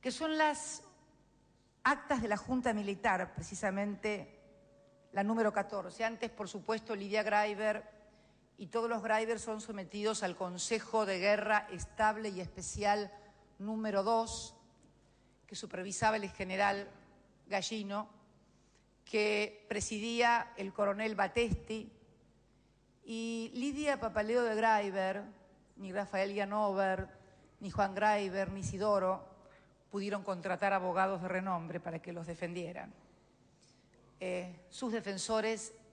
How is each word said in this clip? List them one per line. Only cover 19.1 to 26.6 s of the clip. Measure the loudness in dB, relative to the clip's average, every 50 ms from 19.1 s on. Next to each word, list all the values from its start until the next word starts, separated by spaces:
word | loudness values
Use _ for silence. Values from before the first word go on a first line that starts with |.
| 2 2 4 4 2 2 0 -2 -6 -14 -8 -6
presidía | -4 -4 -2 -2 -4 -4 -2 -2 2 4 6 6 6 4 2 -2 -6
el | -8 -8 -6
coronel | 0 0 2 2 2 0 -2 -2 0
Batesti, | 0 0 0 2 0 2 2 0 -4 -2 -6 -6 -6 -6 -12 -16 -20 -20 -20 -20 _ _ -20 _ _ _ _ _ _ _ _ _ _ _ _ _ _ -12
y | -8 -6 -4 -4 -4 -4 -4 -6 -6 -4
Lidia | -4 -2 -2 -2 0 2 2 2 2
Papaleo | 0 -2 0 0 0 2 2 4
de | 4 4 2
Greiber, | 4 4 6 6 4 4 0 0 0 0 0 0 -2 -6 -10 -16 -20 -20 -20 -20 -20 _ _ _
ni | -12 -10 -6
Rafael | -4 -4 -4 -2 0 0 0 2
Gianover, | 0 -2 -2 0 2 2